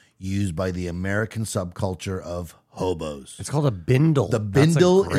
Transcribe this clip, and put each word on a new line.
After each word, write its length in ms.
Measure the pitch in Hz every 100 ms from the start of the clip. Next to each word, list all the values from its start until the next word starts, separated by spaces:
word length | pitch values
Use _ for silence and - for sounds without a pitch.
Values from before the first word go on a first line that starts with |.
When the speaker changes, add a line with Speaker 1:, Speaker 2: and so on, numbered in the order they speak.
| _ -
Speaker 1:
used 380 | 95 98 101 80
by 160 | 95
the 160 | 90 90
American 560 | 87 95 101 110 110
subculture 760 | 107 104 87 - 101 90 98 92
of 360 | 80 87 82 - _
hobos. 680 | - 92 82 78 71 65 -
Speaker 2:
It's 100 | -
called 180 | 147 147
a 40 |
bindle. 580 | 95 82 131 160 143 92
Speaker 1:
The 100 | 117
Speaker 2:
That's 60 | 104 98 156
a 0 |
Speaker 1:
bindle 280 | 156 180 185
is 40 |
Speaker 2:
great 100 | 190